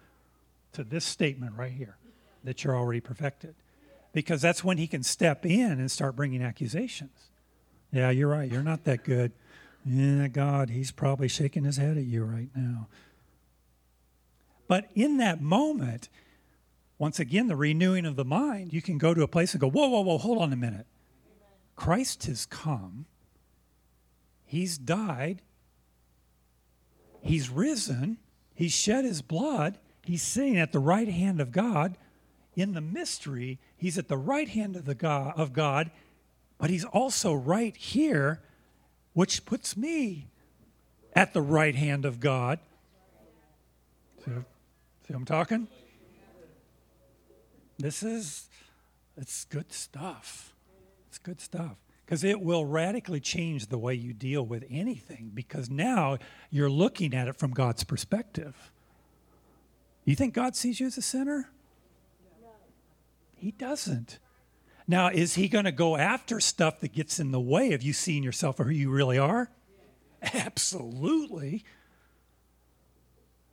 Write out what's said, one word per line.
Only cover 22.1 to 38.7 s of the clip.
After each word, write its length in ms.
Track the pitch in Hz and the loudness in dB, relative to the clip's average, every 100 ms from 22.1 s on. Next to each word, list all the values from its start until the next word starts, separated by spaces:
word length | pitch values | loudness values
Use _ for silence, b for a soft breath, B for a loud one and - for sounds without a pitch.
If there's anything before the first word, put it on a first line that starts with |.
| - - | -4 -6
has 180 | 120 | -6
come. 640 | - - 156 127 92 104 160 _ _ _ _ _ _ _ _ _ _ _ _ _ | -8 -6 -4 -4 -6 -14 -16 _ _ _ _ _ _ _ _ _ _ _ _ _
He's 320 | _ 156 180 156 | _ -4 -2 -4
died. 640 | 127 185 214 127 151 185 - _ _ _ _ _ _ _ _ _ _ _ _ _ _ _ _ - | -2 0 0 -2 -4 -6 -12 _ _ _ _ _ _ _ _ _ _ _ _ _ _ _ _ -8
He's 280 | - 156 123 | 0 0 0
risen. 720 | 131 277 254 - 123 156 226 _ _ _ | -2 0 0 -2 -2 -2 -6 _ _ _
He's 200 | - 170 | -4 -2
shed 320 | - 202 254 262 | 0 2 2 0
his 160 | 160 | -4
blood. 560 | - 160 294 240 156 202 _ b | -4 -2 0 0 -2 -4 _ b
He's 200 | - 170 | -4 -4
sitting 360 | - 226 277 190 | -2 0 2 2
at 140 | 156 | 2
the 60 | 147 | 2
right 300 | 139 196 226 | 4 4 2
hand 320 | 170 196 170 | 0 0 0
of 120 | 127 | 0
God. 440 | 175 233 160 180 180 b b b b b | 0 2 2 0 -4 b b b b b
In 200 | - 196 | -2 -2
the 80 | 175 | -2
mystery, 760 | 156 254 330 - 147 127 127 131 b b | -4 -6 -6 -8 -8 -6 -6 -10 b b
he's 180 | 180 175 | -4 -4
at 120 | - | -2
the 100 | 139 | -2
right 280 | 147 285 269 | 0 -2 -2
hand 300 | 214 208 180 | -2 -4 -4
of 80 | |
the 100 | 143 | -6
God, 380 | 139 165 143 135 | -2 0 0 -2
of 200 | 165 151 | -2 -2
God, 360 | 127 151 139 165 - b b b b _ - | 0 2 2 0 -6 b b b b _ -4
but 100 | - | 0
he's 160 | 180 | 0
also 480 | 226 208 262 - 196 | 0 2 2 2 2
right 420 | 147 131 202 233 | 2 2 0 0
here, 680 | - - 240 311 175 139 160 b b b | -6 -2 2 4 4 2 -2 b b b